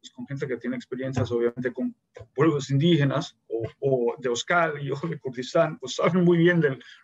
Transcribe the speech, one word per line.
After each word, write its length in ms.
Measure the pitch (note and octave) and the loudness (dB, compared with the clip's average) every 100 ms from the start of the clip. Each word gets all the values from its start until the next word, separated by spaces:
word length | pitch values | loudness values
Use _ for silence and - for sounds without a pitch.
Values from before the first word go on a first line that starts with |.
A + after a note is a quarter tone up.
pues, 120 | - | -20
con 120 | - B3 | -16 -10
gente 180 | C#3 D3 | -8 -6
que 100 | A#2+ | -6
tiene 200 | A#2+ B2+ | -6 -8
experiencias, 560 | - B2+ C3 C3+ A#2 | -8 -8 -6 -2 -2
obviamente, 400 | A#2 A#2+ A#2+ B2 | 0 -2 -2 -6
con 200 | B2 B2 - _ - - | -4 -6 -6 _ -20 -16
pueblos 380 | - D#3+ D3 C#3 | 0 2 2 0
indígenas, 680 | C#3 E3+ D#3+ C#3+ C3+ - _ - | 2 4 4 2 0 -6 _ -8
o, 160 | A2+ A2+ - | -6 -6 -4
o 340 | C#3 B2+ A#2+ A#2 | 0 2 0 -2
de 100 | A#2+ | -4
Euskadi, 600 | A#2+ - F3 D#3+ D3 C#3 | -4 0 2 2 -2 -6
o 80 | C3+ E3+ | -6 -6
de 100 | D3 | -8
Kurdistán, 640 | C3 B2 B2+ E3 D#3 - | -8 -10 -2 2 2 0
pues 160 | B2+ - | -10 -2
saben 260 | D3+ F#3 | 0 4
muy 160 | F3 E3+ | 4 6
bien 220 | E3+ E3+ | 6 6
de 180 | D3 C3 - - | 2 0 -10 -20